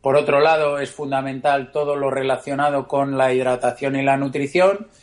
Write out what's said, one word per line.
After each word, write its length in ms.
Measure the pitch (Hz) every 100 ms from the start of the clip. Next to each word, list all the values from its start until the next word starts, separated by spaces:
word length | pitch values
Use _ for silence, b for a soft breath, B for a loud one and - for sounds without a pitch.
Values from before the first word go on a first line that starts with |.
Por 140 | 135
otro 240 | 139 139 143
lado, 400 | 156 156 151 143
es 120 | 139
fundamental 800 | - 143 135 135 131 147 139 127
todo 240 | 151 147 143
lo 120 | 135
relacionado 760 | 131 135 131 - 139 147 143 135
con 320 | 139 139 135
la 160 | 131
hidratación 640 | 127 127 127 123 123 139 135
y 60 |
la 140 | 139 139
nutrición. 720 | 139 143 143 175 185 202 220 b